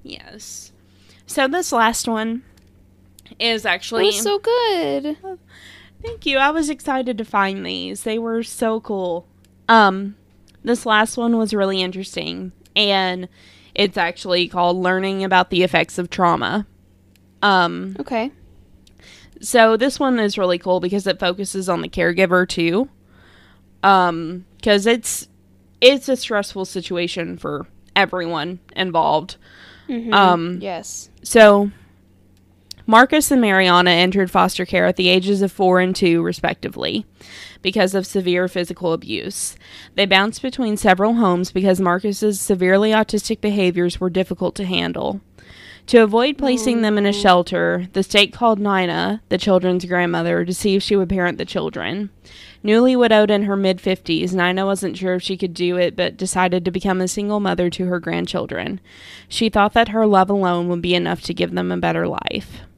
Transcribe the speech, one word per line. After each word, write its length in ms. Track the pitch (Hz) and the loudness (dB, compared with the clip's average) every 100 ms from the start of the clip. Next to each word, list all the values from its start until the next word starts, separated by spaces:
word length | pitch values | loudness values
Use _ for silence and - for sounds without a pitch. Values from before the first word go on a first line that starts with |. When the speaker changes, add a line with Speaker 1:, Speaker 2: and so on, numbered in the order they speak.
Speaker 1:
Yes. 680 | - - - 214 - - - _ _ _ _ - _ | -18 -18 -18 -20 -18 -18 -20 _ _ _ _ -20 _
So 220 | - 269 | -2 0
this 240 | 330 359 | 0 -2
last 360 | 240 226 233 - | 2 2 0 -4
one 360 | 226 220 233 - _ _ _ _ _ _ _ - - | -4 -4 -6 -10 _ _ _ _ _ _ _ -20 -4
is 260 | 233 226 214 | -2 -2 -2
actually 380 | 180 - 226 | -4 -4 0
Speaker 2:
It 40 | 403 | 0
was 140 | 415 | 0
so 160 | 415 403 | -2 -2
good. 800 | 415 480 466 370 302 277 285 311 381 370 _ - - - - _ | 0 0 0 0 -2 -4 -4 -10 -12 -16 _ -20 -20 -20 -20 _
Speaker 1:
Thank 240 | 440 466 320 | -14 -8 -2
you. 100 | 269 | 0
I 140 | 277 | 2
was 180 | 311 294 | 0 -4
excited 480 | 294 - 262 247 220 | -6 -4 -4 -4 -6
to 80 | 220 | -4
find 400 | 208 196 196 180 | -2 -2 -4 -8
these. 380 | 185 185 202 | -8 -8 -8
They 160 | - 220 | -6 -6
were 240 | 226 226 | -4 -6
so 360 | 233 - 226 220 | -6 -4 -4 -4
cool. 460 | 220 202 180 170 - _ _ _ - | -6 -6 -4 -6 -10 _ _ _ 4
Um, 480 | 226 202 190 196 202 _ _ _ _ | 6 6 2 -8 -12 _ _ _ _
this 220 | - 240 240 | -4 -4 0
last 320 | 214 220 - | 0 0 -2
one 180 | 233 226 | -2 0
was 160 | 220 | 0
really 300 | 208 196 190 | 0 -2 0
interesting, 680 | 185 185 190 - 156 175 185 - _ - | -4 -6 -10 -10 -10 -10 -12 -16 _ -2
and 520 | 208 196 185 185 180 _ - - _ | 2 2 0 -4 -10 _ -20 -20 _
it's 240 | - 202 196 | -2 -2 0
actually 500 | 170 175 202 180 180 | -4 -4 -2 -2 0
called 300 | 185 175 180 | 0 0 2
Learning 460 | 180 185 190 190 | 0 0 -2 -4
About 260 | 190 185 180 | 2 2 2
the 140 | 180 | 0
Effects 340 | 180 165 170 - | 2 2 -2 -4
of 140 | 175 | -8
Trauma. 560 | - 175 165 117 190 208 _ _ _ _ _ _ _ | 0 2 2 -2 -4 -6 _ _ _ _ _ _ _
Um, 540 | 202 190 175 175 190 190 | 2 4 2 -2 -10 -12
Speaker 2:
Okay. 320 | 285 233 233 - - - - - _ _ - - - - | -8 -6 -6 -10 -20 -20 -20 -20 _ _ -20 -20 -20 -16
Speaker 1:
so 360 | - 240 226 220 | -2 4 4 4
this 220 | 262 - | 0 0
one 200 | 277 240 | 0 0
is 180 | 214 202 | 0 0
really 220 | 185 180 | -2 -2
cool 200 | 185 180 | 0 -2
because 280 | 175 196 190 | -2 -4 -4
it 100 | 185 | -2
focuses 480 | 190 180 196 196 185 | -4 -4 -6 -6 -4
on 120 | 175 | -4
the 80 | 170 | -4
caregiver, 580 | - 170 175 190 180 180 | -2 -2 2 2 2 0
too. 400 | - 165 180 269 _ _ _ _ - _ _ _ _ | 0 0 0 -4 _ _ _ _ -20 _ _ _ _
Um, 640 | 190 196 180 165 160 180 185 _ | 4 4 4 0 -6 -10 -14 _
'cause 240 | - 208 202 | 2 2 4
it's, 420 | 240 - - - _ _ _ _ _ | 0 -2 -10 -12 _ _ _ _ _
it's 260 | 247 277 - | 6 6 0
a 80 | 254 | -4
stressful 500 | - 214 202 196 190 | -2 -4 -4 -8 -8
situation 720 | 190 175 175 175 185 165 175 | -8 -6 -4 -4 -4 -8 -8
for 280 | - 143 - - _ - | -8 -8 -10 -20 _ 0
everyone 640 | 196 185 170 170 156 180 _ - | 0 0 -4 -4 -6 -10 _ -6
involved. 640 | 185 165 151 151 170 - - - - - - | -2 0 2 0 -2 -16 -20 -20 -20 -20 -10
Speaker 2:
Mm-hmm. 240 | 247 233 | -8 0
Speaker 1:
Um, 460 | 202 190 175 165 180 | 4 4 4 -2 -6
Speaker 2:
Yes. 480 | 196 175 - - - _ | -8 -10 -12 -16 -18 _
Speaker 1:
so 480 | - 240 214 202 202 - - _ _ _ _ _ _ _ _ - - | 2 8 10 8 4 -4 -20 _ _ _ _ _ _ _ _ -16 4
Marcus 440 | 220 262 302 285 | 6 6 4 2
and 100 | 277 | 2
Mariana 480 | 226 190 185 175 180 | 4 4 4 6 6
entered 380 | 170 180 196 185 | 4 4 2 0
foster 340 | 190 185 - 185 | 2 2 0 -2
care 200 | 185 180 | 0 0
at 100 | 185 | 2
the 120 | 180 | 2
ages 320 | 185 185 202 | 2 2 0
of 100 | 196 | 0
four 280 | - 190 180 | 0 2 4
and 160 | 185 185 | 2 0
two, 260 | 185 170 | 2 2
respectively, 840 | 170 180 - - - - 67 139 208 _ - - - - | 0 -4 -6 -6 -10 -6 -6 -6 -8 _ -20 -20 -20 -8
because 320 | 185 202 185 196 | -4 0 0 0
of 100 | 190 | -4
severe 420 | 196 180 180 180 | -4 -2 0 -2
physical 460 | 185 175 180 175 | -4 -8 -6 -4
abuse. 600 | 165 - 104 - 202 - - - - - - | -4 -6 -10 -8 -8 -10 -12 -20 -20 -14 -2
They 100 | 196 | 2
bounced 360 | 190 202 220 | 2 2 -2
between 340 | 262 254 240 214 | -8 -4 -4 0
several 380 | 214 185 208 233 | 2 4 4 2
homes 360 | 214 175 185 | 2 2 0
because 300 | 185 196 185 | 0 2 2
Marcus's 580 | 185 175 208 196 214 196 | 2 0 -2 -2 -2 -2
severely 520 | - 196 185 196 214 | -2 0 4 4 4
autistic 500 | 220 214 214 - 220 | 2 0 -2 -4 -4
behaviors 580 | 208 202 185 170 175 - | -2 0 0 2 -2 -2
were 120 | 185 | -4
difficult 420 | 175 185 175 180 - | -2 -4 -4 -6 -4
to 100 | 190 | -4
handle. 540 | 180 170 170 - 196 _ - - - - - - | -2 -2 -4 -6 -6 _ -20 -20 -20 -20 -20 2
To 160 | 240 | 4
avoid 340 | 220 220 262 285 | 6 2 0 0
placing 420 | 269 254 214 233 | -2 0 0 0
Speaker 2:
Oh, 20 | |
Speaker 1:
them 160 | 214 208 | 2 2
in 60 | 202 | 0
a 60 | |
Speaker 2:
no. 60 | 202 | 2
Speaker 1:
shelter, 680 | 202 180 175 175 170 175 180 | 4 4 2 -2 -2 -4 -4
the 100 | - | -6
state 300 | 190 208 214 | -2 2 0
called 260 | - 240 214 | 2 0 2
Nina, 640 | 208 190 180 165 175 214 _ | 0 0 0 -2 -4 -6 _
the 80 | 185 | -4
children's 480 | 208 185 180 180 175 | 2 2 2 -2 -2
grandmother, 580 | 180 175 170 165 170 175 | -2 0 -2 -2 -2 -2
to 80 | |
see 220 | 185 214 190 | -2 0 0
if 60 | |
she 120 | - 202 | 0 0
would 140 | 185 | 0
parent 280 | 190 175 - | 0 -2 -4
the 60 | 185 | -8
children. 640 | 190 156 - 87 175 202 _ - - - - | -6 -6 -6 -8 -6 -8 _ -20 -20 -20 -10
Newly 320 | 208 220 254 254 | 0 4 4 4
widowed 340 | 240 214 208 | 4 6 4
in 140 | 208 | 2
her 120 | 202 196 | 0 0
mid-fifties, 800 | 190 185 - 185 - 160 175 | 0 -2 -2 -4 -2 -2 -2
Nina 320 | 185 175 185 196 | 0 0 0 -2
wasn't 320 | 196 190 185 | -2 -4 -6
sure 160 | 185 180 | -4 -4
if 60 | |
she 140 | - 190 | -4 -6
could 160 | 190 | -6
do 240 | 170 180 180 | -4 -2 0
it, 180 | 175 - | 0 0
but 220 | 180 - | -6 -4
decided 480 | 185 190 185 180 175 | -6 -2 0 0 -2
to 60 | |
become 300 | 180 196 185 | -4 -2 -2
a 60 | 185 | -2
single 320 | - 202 208 | -4 -4 -2
mother 300 | 202 175 180 | -2 0 -2
to 140 | 170 180 | -2 -4
her 140 | 180 | -4
grandchildren. 800 | 170 170 175 180 - - 90 196 _ - - - - | -4 -6 -4 -6 -6 -8 -8 -10 _ -20 -20 -20 -12
She 220 | - 226 | -4 -2
thought 240 | 214 202 | 2 2
that 160 | 240 233 | 2 0
her 180 | 214 220 | 2 4
love 220 | 196 185 | 4 4
alone 380 | 202 185 175 175 | 2 0 0 -2
would 120 | 175 | -4
be 140 | 175 175 | 0 0
enough 260 | 170 180 | 0 -4
to 100 | - 175 | -6 -4
give 160 | 175 | -4
them 180 | 180 180 | -2 -4
a 60 | 180 | -4
better 300 | 170 165 170 | -2 -2 -4
life. 540 | - - - - - - | -4 -6 -8 -10 -18 -20